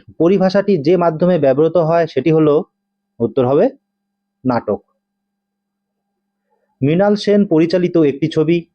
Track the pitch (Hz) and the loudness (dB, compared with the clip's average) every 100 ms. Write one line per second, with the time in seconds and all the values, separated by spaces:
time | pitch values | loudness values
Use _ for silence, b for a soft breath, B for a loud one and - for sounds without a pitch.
0 | - - 165 196 185 202 202 185 135 180 | -10 -2 0 2 0 0 0 -2 0 0
1 | 170 156 175 175 139 131 160 175 160 170 | 0 0 -2 0 0 2 0 0 0 0
2 | 160 131 160 160 151 147 - _ _ _ | -2 -2 0 2 2 0 -2 _ _ _
3 | _ - 117 135 123 143 247 - _ _ | _ -6 -4 -2 0 2 0 -2 _ _
4 | _ _ _ _ 127 117 - 98 _ _ | _ _ _ _ -4 -4 -4 -8 _ _
5 | _ _ _ _ _ _ _ _ _ _ | _ _ _ _ _ _ _ _ _ _
6 | _ _ _ _ _ _ _ - 135 165 | _ _ _ _ _ _ _ -6 -2 0
7 | 202 208 - 208 202 160 165 185 175 170 | 0 0 0 0 2 2 0 0 0 0
8 | 147 131 - 156 156 175 160 | 0 0 -4 -2 -2 -2 -4